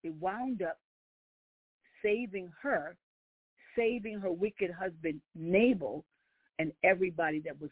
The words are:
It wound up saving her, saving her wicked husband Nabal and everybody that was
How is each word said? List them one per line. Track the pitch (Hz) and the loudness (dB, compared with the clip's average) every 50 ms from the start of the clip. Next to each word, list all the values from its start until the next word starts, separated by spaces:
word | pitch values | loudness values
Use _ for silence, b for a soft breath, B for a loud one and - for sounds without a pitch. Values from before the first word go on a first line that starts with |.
It | - 165 160 | -6 -8 -8
wound | 156 165 185 202 226 254 262 254 196 | -4 -4 -4 -2 -2 -4 -4 -2 -2
up | 180 165 160 _ _ _ _ _ _ _ _ _ _ _ _ _ _ _ _ _ _ _ _ _ _ _ _ - | -4 -4 -6 _ _ _ _ _ _ _ _ _ _ _ _ _ _ _ _ _ _ _ _ _ _ _ _ -4
saving | - 208 208 233 247 208 185 196 185 175 156 - | 0 2 2 2 0 -6 -8 -8 -10 -10 -14 -8
her, | - 285 247 170 147 156 180 _ _ _ _ _ _ _ _ _ _ _ _ _ - - - | -2 0 0 0 -2 -4 -12 _ _ _ _ _ _ _ _ _ _ _ _ _ -20 -6 -2
saving | - 233 226 240 240 202 220 214 208 | 2 2 2 0 0 -4 -6 -8 -4
her | 196 190 | -2 -2
wicked | 170 170 190 220 208 - 202 175 | 0 0 0 -2 0 -2 -2 -2
husband | 175 170 190 190 170 160 160 160 151 151 _ _ _ | -2 -4 -6 -6 -6 -4 -4 -4 -4 -4 _ _ _
Nabal | 165 160 170 180 196 226 247 254 180 151 107 113 151 - _ _ _ _ _ _ _ _ _ _ - | -8 -2 4 6 6 6 6 4 2 0 -4 -6 -6 -10 _ _ _ _ _ _ _ _ _ _ -4
and | 160 156 156 _ | -4 -4 -2 _
everybody | - 185 190 180 190 185 165 160 165 156 151 156 | 6 6 6 6 2 0 0 0 0 0 0 -2
that | 151 160 143 143 | -4 -6 -10 -8
was | 151 147 | -12 -12